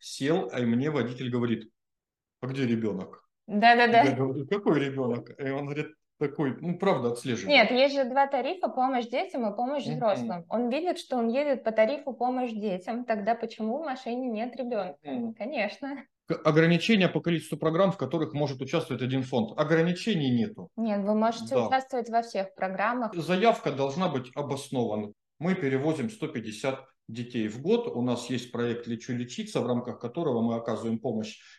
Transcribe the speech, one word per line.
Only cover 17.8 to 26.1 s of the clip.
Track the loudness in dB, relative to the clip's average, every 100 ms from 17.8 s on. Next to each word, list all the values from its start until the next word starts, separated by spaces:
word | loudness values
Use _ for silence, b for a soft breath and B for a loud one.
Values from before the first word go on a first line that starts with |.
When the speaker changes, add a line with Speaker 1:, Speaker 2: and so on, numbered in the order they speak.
| 2
Speaker 1:
в | 2
которых | -2 -2 -2
может | -2 -2 -4
участвовать | -2 -2 -2 -4
один | 0 -2
фонд. | 0 0 0 0
Ограничений | 2 4 4 0 0 2 2
нету. | 2 2 -4 -12 -4
Speaker 2:
Нет, | -2 0
вы | 2
можете | 2 2 0 0 0
Speaker 1:
Да. | 2
Speaker 2:
участвовать | 0 0 -4 0
во | 0
всех | 0 -4 -4
программах. | -4 -4 0 0 0 -4
Speaker 1:
Заявка | -4 0 4 4 4 2
должна | 0 0 0 0
быть | -2 -4 -6
обоснована. | -4 -4 -4 -2 0 -2 -6 -12 _ -4
Мы | -2 0
перевозим | 2 2 2 0 -2